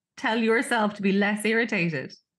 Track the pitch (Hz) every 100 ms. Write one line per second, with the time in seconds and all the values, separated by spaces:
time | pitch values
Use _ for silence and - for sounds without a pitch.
0 | _ - 262 226 220 226 - 240 214 208
1 | 196 196 202 208 214 226 233 208 170 147
2 | 135 - _